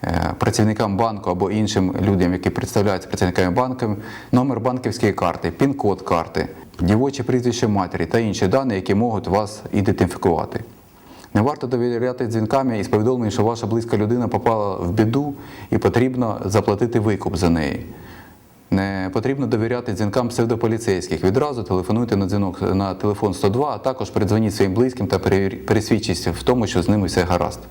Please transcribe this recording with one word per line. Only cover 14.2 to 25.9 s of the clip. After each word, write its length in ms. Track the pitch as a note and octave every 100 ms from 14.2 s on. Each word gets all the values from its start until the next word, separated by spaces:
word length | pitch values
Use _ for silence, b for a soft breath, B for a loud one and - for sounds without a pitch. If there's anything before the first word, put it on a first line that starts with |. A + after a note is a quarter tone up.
| A2+
попала 480 | G#2 A#2 A2 G2+ F#2+
в 160 | F2
біду 420 | G#2 A2 B2+ D3 - B B B
і 80 | A2
потрібно 640 | G2+ A#2 C3 B2+ A#2 G2+ G2
заплатити 540 | G#2 G2 G2+ A#2+ A#2
викуп 360 | G#2+ G2+ - F#2+
за 140 | F2
неї. 360 | E2+ D2 - - B B B B B - - -
Не 380 | F#2+ G2 G2 F#2
потрібно 340 | G2 A#2 C#3 B2
довіряти 460 | A#2 A2+ B2 A#2+
дзвінкам 360 | G2 G#2 A2+ A#2+
псевдополіцейських. 920 | A#2+ A#2 A2+ A2+ A2+ - F#2 - D#2+
Відразу 400 | F2+ A2 D3 B2
телефонуйте 520 | G2+ F#2 F2+ G#2+ A#2 G#2
на 100 | F#2+
дзвінок, 360 | G2+ G2 F2+
на 320 | F#2+ F#2+ G2
телефон 400 | F#2 G#2+ G2+ G#2
сто 160 | F2+ G#2
два, 260 | A2+ D3 A2
а 20 |
також 320 | C3+ C3 G2+
передзвоніть 460 | - F#2+ G#2 A2 -
своїм 180 | G2
близьким 340 | G2 B2+ B2+ F#2+
та 120 | F#2+
перевір-, 460 | G2+ G2 G2 F#2+ -
пересвідчіться 680 | G#2+ -